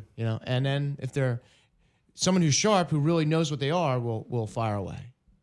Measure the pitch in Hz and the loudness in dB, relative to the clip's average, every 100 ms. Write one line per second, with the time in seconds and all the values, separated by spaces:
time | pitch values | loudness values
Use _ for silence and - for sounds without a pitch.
0 | 107 - 113 110 - 127 139 139 143 143 | -10 -6 -4 -4 -4 -2 -2 -2 -4 -6
1 | 131 139 131 120 - _ _ _ _ _ | -6 -2 -2 -2 -8 _ _ _ _ _
2 | _ - 185 185 160 135 214 196 170 151 | _ -4 2 4 4 4 4 4 2 2
3 | 151 170 151 160 156 143 139 175 151 127 | 2 2 2 2 0 -2 -2 0 0 0
4 | 117 113 - 120 104 117 113 101 87 90 | -2 -4 -4 -4 -4 -2 -2 -2 -6 -10
5 | - - _ _ | -14 -20 _ _